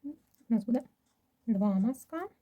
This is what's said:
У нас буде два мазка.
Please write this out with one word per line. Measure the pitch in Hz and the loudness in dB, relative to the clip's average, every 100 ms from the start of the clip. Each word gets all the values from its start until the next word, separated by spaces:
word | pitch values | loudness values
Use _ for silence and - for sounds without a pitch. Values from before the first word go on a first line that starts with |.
У | 285 294 _ _ _ | -12 -14 _ _ _
нас | 226 | 0
буде | - 240 - _ _ _ _ _ - | 2 -2 -2 _ _ _ _ _ -2
два | 202 208 | 2 2
мазка. | 190 214 269 - 320 381 _ | 2 0 -2 -8 -10 -10 _